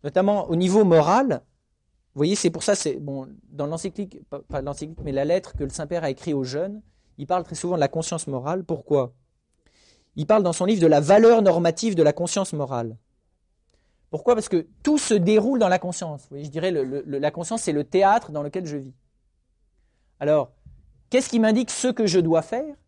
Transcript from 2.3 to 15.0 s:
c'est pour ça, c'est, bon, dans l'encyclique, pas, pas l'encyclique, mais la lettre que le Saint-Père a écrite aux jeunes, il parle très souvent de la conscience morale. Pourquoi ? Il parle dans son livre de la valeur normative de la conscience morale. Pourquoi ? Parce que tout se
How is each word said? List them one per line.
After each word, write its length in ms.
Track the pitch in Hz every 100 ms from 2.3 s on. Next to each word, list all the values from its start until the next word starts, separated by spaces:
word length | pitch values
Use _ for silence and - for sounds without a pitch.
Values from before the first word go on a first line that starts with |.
| 208
c'est 160 | 180
pour 100 | 170
ça, 120 | - 202
c'est, 220 | 151 131
bon, 300 | 143 135 135 - _
dans 160 | 147 147
l'encyclique, 580 | 165 196 185 196 - -
pas, 100 | 143
pas 200 | - 143
l'encyclique, 380 | 135 143 151 160
mais 80 | 151
la 140 | 135 147
lettre 300 | 185 - -
que 80 |
le 60 | 143
Saint-Père 340 | - 151 170
a 80 | 160
écrite 240 | 131 - 143
aux 80 |
jeunes, 380 | 127 143 190 214 _ _ _ -
il 80 | 143
parle 180 | 180
très 120 | 170 165
souvent 200 | 175 175
de 40 |
la 80 | 139
conscience 400 | 160 160 165 -
morale. 360 | 131 135 180
Pourquoi ? 500 | 175 160 - 143 123 _ _ _ _ _ _ _ _ _ _ -
Il 120 | 147
parle 160 | 214
dans 100 | 180
son 120 | 160 180
livre 160 | 220
de 60 | 165
la 120 | 147
valeur 420 | 147 202 226 226
normative 540 | 196 170 170 165 226 175
de 80 |
la 100 | 151
conscience 400 | 147 175 202 190
morale. 440 | 151 135 127 113 110 _ _ _ _ _ _ _ _ _ _ _
Pourquoi ? 260 | 156 - 233
Parce 140 | -
que 180 | 175 160 _
tout 160 | -
se 160 | 302